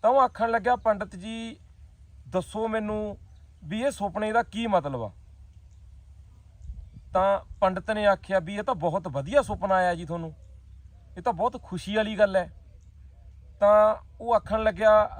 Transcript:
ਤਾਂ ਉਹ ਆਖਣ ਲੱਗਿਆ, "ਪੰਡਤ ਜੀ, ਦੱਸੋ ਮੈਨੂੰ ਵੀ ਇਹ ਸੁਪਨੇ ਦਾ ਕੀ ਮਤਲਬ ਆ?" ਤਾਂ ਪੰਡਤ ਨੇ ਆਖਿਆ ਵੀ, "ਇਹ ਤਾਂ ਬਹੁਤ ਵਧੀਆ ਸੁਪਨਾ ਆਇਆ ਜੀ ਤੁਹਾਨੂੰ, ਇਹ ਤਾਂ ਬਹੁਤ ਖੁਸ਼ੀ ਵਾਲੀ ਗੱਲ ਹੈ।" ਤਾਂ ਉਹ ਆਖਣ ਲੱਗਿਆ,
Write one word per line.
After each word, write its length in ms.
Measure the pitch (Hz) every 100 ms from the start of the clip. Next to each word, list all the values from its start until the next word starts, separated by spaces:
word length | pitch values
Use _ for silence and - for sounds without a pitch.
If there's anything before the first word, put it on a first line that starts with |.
ਤਾਂ 80 | 214
ਉਹ 120 | 269
ਆਖਣ 280 | 254 - 226
ਲੱਗਿਆ, 260 | 226 214 247
"ਪੰਡਤ 400 | 226 208 202 185
ਜੀ, 420 | 208 226 226 - - - - - - - -
ਦੱਸੋ 400 | 185 - 220 226
ਮੈਨੂੰ 500 | 220 214 214 208 202 - - - -
ਵੀ 180 | 147 214
ਇਹ 100 | 269
ਸੁਪਨੇ 400 | - 202 196 214
ਦਾ 120 | 226
ਕੀ 240 | - 214 233
ਮਤਲਬ 340 | 185 143 131
ਆ?" 100 | 107 - - - - - - - - - - - - - - - - - - - -
ਤਾਂ 400 | 185 196 196 - -
ਪੰਡਤ 320 | 190 185 196
ਨੇ 140 | 214 208
ਆਖਿਆ 340 | 185 - 190
ਵੀ, 160 | 165 202
"ਇਹ 80 |
ਤਾਂ 120 | 233 196
ਬਹੁਤ 320 | 165 180 170
ਵਧੀਆ 340 | 139 139 277
ਸੁਪਨਾ 340 | 208 196 190 185
ਆਇਆ 200 | 180 170
ਜੀ 100 | 160
ਤੁਹਾਨੂੰ, 280 | 170 165 - - - - - - - - -
ਇਹ 40 |
ਤਾਂ 120 | 240
ਬਹੁਤ 280 | 175 233 240
ਖੁਸ਼ੀ 320 | - 180 190 214
ਵਾਲੀ 240 | 214 208
ਗੱਲ 160 | 208 190
ਹੈ।" 160 | 175 - - - - - - - - - - -
ਤਾਂ 360 | 202 214 214 - - -
ਉਹ 120 | 233 220
ਆਖਣ 280 | - 220
ਲੱਗਿਆ, 460 | 220 175 214 214 208 -